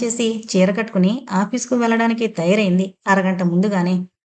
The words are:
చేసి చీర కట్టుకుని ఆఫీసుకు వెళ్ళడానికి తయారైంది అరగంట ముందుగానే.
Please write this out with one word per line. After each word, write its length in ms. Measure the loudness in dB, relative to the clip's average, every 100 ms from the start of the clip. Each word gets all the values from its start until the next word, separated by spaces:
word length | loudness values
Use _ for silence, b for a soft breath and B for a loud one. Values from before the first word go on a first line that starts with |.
చేసి 400 | -4 -2 -2 -4 -2 2
చీర 160 | 2
కట్టుకుని 540 | 0 -2 0 2 0 -2
ఆఫీసుకు 440 | -2 -2 -4 -2 0
వెళ్ళడానికి 520 | 0 2 0 0 -2
తయారైంది 680 | -2 0 2 2 0 0 -6 0
అరగంట 360 | 0 2 0
ముందుగానే. 600 | 0 2 0 0 0 -2 -4 _